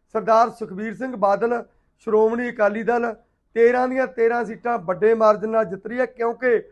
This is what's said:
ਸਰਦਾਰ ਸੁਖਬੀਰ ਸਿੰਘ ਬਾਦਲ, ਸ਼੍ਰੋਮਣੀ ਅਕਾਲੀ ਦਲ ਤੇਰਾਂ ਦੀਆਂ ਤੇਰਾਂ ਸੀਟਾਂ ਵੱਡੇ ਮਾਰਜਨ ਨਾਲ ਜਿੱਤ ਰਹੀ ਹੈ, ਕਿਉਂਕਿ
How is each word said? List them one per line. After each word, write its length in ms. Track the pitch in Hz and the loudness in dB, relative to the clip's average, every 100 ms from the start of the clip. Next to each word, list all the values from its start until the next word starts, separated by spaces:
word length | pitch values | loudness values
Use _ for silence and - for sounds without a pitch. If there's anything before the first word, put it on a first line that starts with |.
| _ | _
ਸਰਦਾਰ 360 | 220 196 220 233 | -6 2 4 2
ਸੁਖਬੀਰ 440 | 220 220 185 220 | -2 -12 -8 -10
ਸਿੰਘ 220 | 180 262 247 | -8 -10 -2
ਬਾਦਲ, 460 | 202 202 240 240 233 _ _ _ | 0 0 0 -4 -6 _ _ _
ਸ਼੍ਰੋਮਣੀ 500 | - 214 220 233 247 | -2 2 2 0 -4
ਅਕਾਲੀ 320 | 240 208 214 | 0 0 0
ਦਲ 300 | 220 240 233 220 _ _ _ 226 | -2 0 -2 -6 _ _ _ 2
ਤੇਰਾਂ 300 | 233 247 254 | 4 4 0
ਦੀਆਂ 180 | 262 254 | -2 -4
ਤੇਰਾਂ 360 | 254 226 240 | 0 0 0
ਸੀਟਾਂ 340 | 214 226 240 233 | -4 -6 -6 -4
ਵੱਡੇ 320 | 170 175 214 | -4 0 2
ਮਾਰਜਨ 360 | 226 214 208 220 | 4 4 2 0
ਨਾਲ 140 | 220 | -2
ਜਿੱਤ 220 | 214 190 208 | -2 -6 -8
ਰਹੀ 120 | 247 | -6
ਹੈ, 80 | 247 | -6
ਕਿਉਂਕਿ 560 | - 233 226 254 220 - | -4 -4 -2 0 0 -2